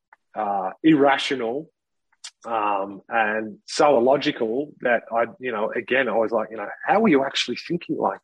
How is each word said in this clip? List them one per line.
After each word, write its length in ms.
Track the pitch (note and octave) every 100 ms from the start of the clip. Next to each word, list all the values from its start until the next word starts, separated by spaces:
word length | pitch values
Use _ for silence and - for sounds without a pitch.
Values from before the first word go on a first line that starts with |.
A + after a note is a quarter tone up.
| _ _ _ -
uh, 340 | G#2 G2 F#2 -
irrational, 880 | D#3+ D3 C#3 C3+ - C3 A2+ C3+ E3+ _ _ _ _ _ - - A2+
um, 560 | A2+ G#2 G2 F#2+ F#2+ -
and 480 | A#2 G#2+ A2 A2 - -
so 320 | - D3+ B2
illogical 760 | B2 C#3+ C#3+ - A2+ B2 D3 -
that 220 | B2 A#2 -
I, 140 | A#2 A#2 -
you 120 | B2+
know, 200 | G#2+ A2
again, 360 | A#2+ A2 B2+ B2
I 80 | A2
was 160 | A2
like, 180 | A2 G#2+
you 60 | A2
know, 120 | G#2 - -
"How 180 | F#3+
are 40 | A3+
you 180 | C3+ C3+
actually 320 | - - A#2
thinking 400 | - E3+ - G#2+
like 220 | G#2 F#2+